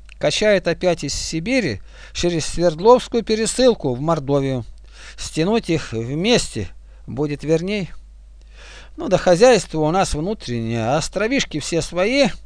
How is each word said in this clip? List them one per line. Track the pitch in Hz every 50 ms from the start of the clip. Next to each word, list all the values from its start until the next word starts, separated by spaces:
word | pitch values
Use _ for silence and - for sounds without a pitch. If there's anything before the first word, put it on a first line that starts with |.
| - - -
качают | - - 151 - - 208 214 202 180 - 170
опять | 160 - 180 180 165 - 151
из | 139 -
Сибири | - - - 160 160 165 226 269 262 202 135 101 - - - - - - - -
через | - 175 175 175 160 -
Свердловскую | - - 156 170 175 156 160 185 233 247 240 - - - 233 202
пересылку | - 220 214 226 - - - 262 247 214 - - 135 120
в | 123
Мордовию. | 147 165 165 151 135 135 143 139 135 135 131 123 110 - - - - - - - - - -
Стянуть | - - - - 156 160 196 226 226 - -
их | 165 123 - -
вместе | 113 113 117 123 143 160 190 233 240 190 - - - 113 95 - - - - - - - -
будет | - 113 131 151 147 147 139 143
верней. | 147 160 160 175 190 214 208 170 - - - - - - - - - - - - - - - - - - - - - -
Ну | - - 240
да | 185
хозяйство | - - 185 175 165 240 254 240 180 - - - 156
у | 151 151
нас | 170 196 175 - -
внутреннее, | 147 160 202 220 - - 123 120 117 113 113 117 117 110
а | 117 139
островишки | 160 - - - 190 214 226 277 262 - - - 147
все | - - 170 156
свои | - - 170 175 190 226 262 285 262 - - - -